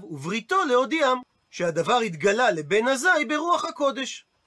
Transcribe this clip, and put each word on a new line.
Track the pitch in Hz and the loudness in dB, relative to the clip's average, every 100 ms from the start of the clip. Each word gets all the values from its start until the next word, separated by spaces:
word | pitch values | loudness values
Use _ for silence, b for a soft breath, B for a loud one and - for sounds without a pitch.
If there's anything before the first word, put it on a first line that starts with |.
ובריתו | 185 147 151 220 220 381 | -2 -10 -6 -6 0 0
להודיעם", | 330 247 254 320 269 254 - _ _ | 2 2 2 0 2 0 -4 _ _
שהדבר | - 175 160 170 240 | -6 -4 -2 0 0
התגלה | 226 160 196 214 247 | 0 0 2 4 2
לבן | 165 151 202 240 | 0 0 0 2
עזאי | 262 349 330 | 2 2 2
ברוח | 240 302 339 320 | 2 -2 0 0
הקודש. | 330 - 277 269 254 - _ _ | -2 -2 -2 -2 -8 -10 _ _